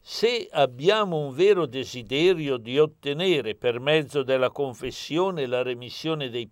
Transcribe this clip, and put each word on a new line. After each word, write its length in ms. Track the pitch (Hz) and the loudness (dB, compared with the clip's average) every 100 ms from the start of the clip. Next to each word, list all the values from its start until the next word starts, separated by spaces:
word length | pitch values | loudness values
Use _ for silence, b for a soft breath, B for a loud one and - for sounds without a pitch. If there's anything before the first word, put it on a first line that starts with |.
| - | -12
Se 440 | - 226 240 - | 0 0 0 -2
abbiamo 680 | 160 135 123 165 214 202 160 | 2 2 2 2 4 2 -2
un 140 | 143 | -2
vero 320 | 127 196 180 143 | 2 4 4 2
desiderio 920 | 131 123 127 107 139 175 175 143 123 | -4 -8 -8 -4 2 4 4 0 -4
di 200 | 110 139 | -2 0
ottenere 760 | 156 _ 143 147 190 151 110 101 | 0 _ -6 -2 0 0 0 -2
per 240 | 123 120 | -2 0
mezzo 420 | 139 156 131 147 | 2 2 2 -2
della 280 | 127 131 123 | 0 2 2
confessione 960 | - 139 113 131 - - 156 190 170 127 | 0 -6 -4 -10 -10 -4 -2 0 -2 -2
la 160 | 123 | -2
remissione 680 | 127 120 123 - 156 156 131 | -2 -6 -10 -8 -4 -4 -4
dei 160 | 120 113 | -6 -8